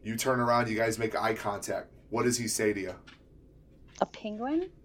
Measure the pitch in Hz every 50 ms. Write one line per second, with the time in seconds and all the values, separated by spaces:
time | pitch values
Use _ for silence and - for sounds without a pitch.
0 | 98 107 113 110 - 131 127 123 120 117 120 120 117 113 110 107 113 113 110 113
1 | 117 110 - - 110 113 110 - - 107 101 98 - - 98 90 - - - -
2 | - - 104 117 117 123 120 120 117 107 - - 110 107 101 98 92 92 87 -
3 | - - - - - - - - - - - - - - - - - - - -
4 | - - - - - 214 214 214 233 262 302 330 370 381 - - -